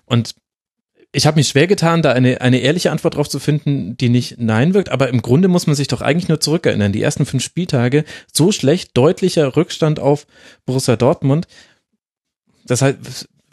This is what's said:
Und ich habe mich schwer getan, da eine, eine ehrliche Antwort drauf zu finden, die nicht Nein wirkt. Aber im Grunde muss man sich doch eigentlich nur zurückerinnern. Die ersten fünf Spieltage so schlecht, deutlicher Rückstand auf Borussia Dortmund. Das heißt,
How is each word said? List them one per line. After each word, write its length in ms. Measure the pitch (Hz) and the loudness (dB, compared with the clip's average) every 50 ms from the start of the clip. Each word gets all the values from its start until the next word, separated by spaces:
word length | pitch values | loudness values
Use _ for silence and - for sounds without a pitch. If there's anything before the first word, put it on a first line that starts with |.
| _ | _
Und 300 | - 123 117 110 - - _ _ _ _ _ _ _ _ _ _ _ _ _ _ _ - | -2 -2 -2 -2 -4 -10 _ _ _ _ _ _ _ _ _ _ _ _ _ _ _ -4
ich 120 | 143 - 147 | 0 0 2
habe 80 | 151 | 2
mich 140 | 156 131 - | 2 0 2
schwer 180 | - 135 160 180 | 2 2 2 2
getan, 340 | 208 - 160 165 165 170 | 2 0 0 0 2 4
da 100 | 156 139 | 2 2
eine, 300 | 120 127 127 127 127 - | 4 4 2 2 2 2
eine 160 | - 127 127 127 | 2 2 2 2
ehrliche 340 | 110 131 165 180 - 175 | 2 0 0 0 0 -2
Antwort 240 | 147 160 - 165 - | -2 -2 -2 -2 -2
drauf 140 | 143 147 - | -2 -4 -4
zu 80 | - 139 | -6 -6
finden, 580 | - - 151 147 - 143 139 135 - 90 120 - | -4 -2 -2 -2 -2 -4 -4 -4 -4 -8 -6 -2
die 120 | 127 120 | 0 2
nicht 300 | 120 123 123 - - - | 2 2 0 -2 -8 -6
Nein 340 | 117 110 110 110 131 175 185 | -2 0 0 2 2 2 2
wirkt. 160 | 208 180 - | 0 0 -2
Aber 200 | 131 127 135 123 | -2 -2 -2 0
im 120 | 127 117 | 0 -2
Grunde 260 | - 117 123 156 190 185 | 0 2 2 4 4 4
muss 200 | 180 175 - 165 | 2 2 0 0
man 80 | 147 | -2
sich 120 | 139 139 - | -2 -2 -4
doch 140 | 131 110 | -4 -4
eigentlich 260 | 104 117 151 175 180 - | -2 -2 -2 -2 0 -2
nur 120 | 160 - | -2 -2
zurückerinnern. 520 | - 143 151 185 - - 101 101 101 101 | -2 -2 -2 0 0 0 0 0 0 0
Die 120 | 98 107 107 | 0 0 -2
ersten 240 | - - - 151 - | -2 -2 -2 -4 -2
fünf 160 | - 127 - | -4 -6 -6
Spieltage 600 | - - 165 180 - - 123 120 123 135 151 156 - - - - _ | -6 -6 -6 -6 -2 -2 0 0 2 0 0 -2 -2 -10 -20 -16 _
so 200 | - - 147 202 | -2 0 2 2
schlecht, 460 | 208 - - 131 165 180 - _ - 120 | 2 0 0 0 0 0 -2 _ 0 2
deutlicher 580 | 127 165 185 - 190 180 - 170 147 131 - | 2 2 2 2 -2 -2 0 0 0 0 2
Rückstand 440 | 147 175 - - - 165 151 151 - | 0 -2 -2 -2 -2 -2 -2 -2 0
auf 260 | - 139 147 139 - _ _ _ - - - _ _ | 0 0 0 0 -2 _ _ _ -20 -20 -20 _ _
Borussia 300 | - 127 131 - - 117 | -4 -4 -2 0 0 0
Dortmund. 520 | - 120 135 170 - - 135 139 160 - - _ - - _ _ _ _ _ _ _ _ _ _ _ _ _ _ _ _ _ _ _ _ | 2 2 2 0 0 0 0 0 0 -2 -6 _ -20 -20 _ _ _ _ _ _ _ _ _ _ _ _ _ _ _ _ _ _ _ _
Das 160 | - 127 117 | -6 -2 0
heißt, 480 | 135 135 120 - - - 127 - - - _ _ _ _ | 0 0 0 -2 -8 -16 -16 -16 -16 -18 _ _ _ _